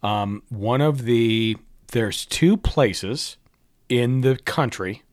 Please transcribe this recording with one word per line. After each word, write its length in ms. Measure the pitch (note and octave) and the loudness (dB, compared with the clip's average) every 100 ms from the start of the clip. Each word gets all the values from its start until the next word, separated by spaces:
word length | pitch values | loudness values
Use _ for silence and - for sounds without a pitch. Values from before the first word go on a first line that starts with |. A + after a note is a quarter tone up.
um, 400 | G#2 G#2 G2+ G#2 _ | -2 -2 -2 -6 _
one 320 | A2 G#2 B2+ | -6 -2 2
of 240 | D3+ C#3+ | 2 0
the, 520 | A#2+ A#2+ A2+ A2 A2+ G#2 - - - | 0 2 4 2 0 -4 -10 -20 -6
there's 340 | A#2+ A2 - - | -2 -2 -4 -8
two 300 | - E3 G#3 | 2 4 4
places 800 | - - B2+ F#2 F#2+ C3+ - - _ _ _ _ _ | 2 2 2 0 -6 -6 -8 -12 _ _ _ _ _
in 320 | B2 A#2+ C3 | 0 2 2
the 160 | C3 C3 | 2 0
country 680 | - - C3+ - F#2 G#2+ _ | -2 -2 -2 -2 -8 -8 _